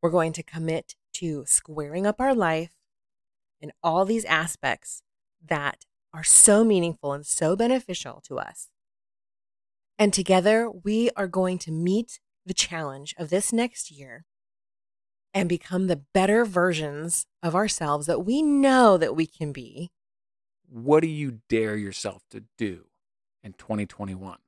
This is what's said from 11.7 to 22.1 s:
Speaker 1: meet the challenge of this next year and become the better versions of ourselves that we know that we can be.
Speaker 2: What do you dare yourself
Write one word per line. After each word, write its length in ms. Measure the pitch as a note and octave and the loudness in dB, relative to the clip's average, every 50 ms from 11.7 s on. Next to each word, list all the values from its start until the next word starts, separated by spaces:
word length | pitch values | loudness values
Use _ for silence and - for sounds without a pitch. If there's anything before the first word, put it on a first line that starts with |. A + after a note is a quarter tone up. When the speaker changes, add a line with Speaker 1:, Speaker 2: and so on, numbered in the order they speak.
| D#3+ | -6
Speaker 1:
meet 480 | D#3+ E3 F3+ F#3+ G#3+ A#3 _ - - _ _ _ _ _ | -2 0 0 0 0 -2 _ -12 -20 _ _ _ _ _
the 100 | F3+ F#3+ | -10 -4
challenge 600 | - - - F3+ E3 D#3+ C#3+ C3+ C3+ C#3+ D3+ - - | -4 -4 -4 -4 -8 -8 -8 -10 -12 -14 -16 -12 -10
of 120 | F3 D3+ | -6 -2
this 220 | E3+ F#3+ G3+ - - | -2 -2 0 0 -2
next 380 | A3+ A#3 B3 _ - - - | -2 -2 -2 _ -10 -14 -14
year 360 | D#3 C#3+ C#3 C3 A#2 B2+ E3+ _ _ _ _ _ _ _ _ _ _ _ _ _ _ _ _ _ _ _ _ _ _ | -14 -20 -20 -18 -18 -20 -20 _ _ _ _ _ _ _ _ _ _ _ _ _ _ _ _ _ _ _ _ _ _
and 160 | G3 F#3+ E3+ | -4 -2 -2
become 380 | F3 E3+ - - F3+ F#3 F#3+ | -2 -4 -4 -4 -2 -2 0
the 180 | F#3 F3 C#3+ C#3 _ _ | 0 -2 -2 -4 _ _
better 320 | F#3+ F#3 F#3+ G#3 A3+ A#3+ | 2 2 4 4 2 2
versions 800 | A3 F#3 F3+ F3 F#3 E3+ D#3 D#3 D3 C#3+ D3 D#3 E3+ E3+ - - _ _ _ - | 2 2 2 2 2 2 -2 -4 -6 -8 -8 -6 -4 -4 -4 -6 _ _ _ -6
of 120 | E3+ D#3 | -2 0
ourselves 520 | F3+ G#3 G#3 - - E3+ D3+ D3 D3 D3 | 0 0 0 -2 -4 -2 -2 -2 -2 0
that 140 | D3+ E3+ A#2+ | -2 -2 -2
we 220 | F3+ F#3 A#3+ C#4+ D#4 | 0 0 0 2 2
know 560 | D4 C#4+ C#4 C#4 C4+ C4 B3+ B3 A3 G3 F3 | 2 4 4 4 6 6 8 8 8 8 6
that 180 | D#3+ B2+ A2 | 4 0 0
we 100 | D#3 E3 | -2 -2
can 240 | D#3 _ _ D#3+ D3+ | -2 _ _ -8 -8
be. 400 | C#3 C#3 B2 A2+ - - E3+ F3 _ _ _ _ _ _ _ _ _ _ _ _ _ _ _ _ | -8 -10 -14 -18 -14 -14 -14 -14 _ _ _ _ _ _ _ _ _ _ _ _ _ _ _ _
Speaker 2:
What 320 | - A#2 A#2 C3+ D3 D#3 | -16 -10 0 4 4 4
do 80 | D#3+ E3 | 4 2
you 320 | D#3 D3+ D3 C3+ A#2+ A2 _ _ | -4 -4 -6 -6 -8 -10 _ _
dare 280 | - A2+ A2 G#2+ G#2+ | 0 0 0 0 -2
yourself 460 | G#2+ G#2 G2 F#2 - - G#2 | -4 -6 -8 -10 -8 -8 -10